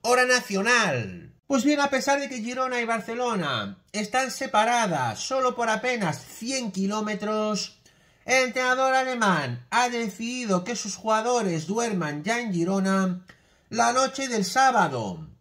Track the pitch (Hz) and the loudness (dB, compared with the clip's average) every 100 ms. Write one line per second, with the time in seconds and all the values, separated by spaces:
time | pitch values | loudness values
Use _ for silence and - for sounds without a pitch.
0 | 240 254 254 247 240 190 220 247 202 127 | 4 4 6 2 2 -2 2 2 2 0
1 | 95 90 80 _ _ 277 269 294 277 262 | -4 -10 -16 _ _ 2 4 2 2 0
2 | 277 285 277 254 220 254 262 247 226 226 | 2 0 0 -6 -6 -4 -2 -2 -2 -4
3 | - 233 247 208 147 120 101 98 _ 208 | -4 -4 -2 0 -2 -4 -6 -10 _ -6
4 | 208 254 262 - 262 214 226 240 214 151 | -2 -2 -2 -4 0 2 2 2 2 0
5 | 120 107 - 262 254 247 226 214 247 240 | -2 -4 -4 0 0 0 -2 0 -2 -2
6 | 180 139 - - 226 269 226 185 196 214 | -2 -4 -12 -12 -6 -4 -4 -2 -2 -2
7 | 214 208 208 214 214 214 - _ _ _ | -4 -4 -2 -2 0 -2 -4 _ _ _
8 | _ _ - 254 254 254 254 254 262 262 | _ _ 0 2 2 0 0 2 4 2
9 | 262 247 214 165 131 120 - 226 247 240 | 2 2 2 2 0 -6 -2 0 2 0
10 | 226 - 226 254 233 185 185 233 208 - | -4 -6 -6 -6 0 0 0 -6 -6 -6
11 | 220 220 233 240 196 160 156 214 233 190 | 0 2 2 0 0 -2 -2 -2 0 -2
12 | 151 147 175 233 240 175 170 196 190 190 | -2 -4 -2 -2 0 0 0 2 2 2
13 | 190 180 - - _ _ _ 220 233 247 | 0 -2 -10 -20 _ _ _ 2 2 4
14 | 262 269 262 226 185 262 269 233 170 127 | 0 -2 -2 -2 0 4 6 6 2 0
15 | 104 82 156 - | -6 -8 -12 -18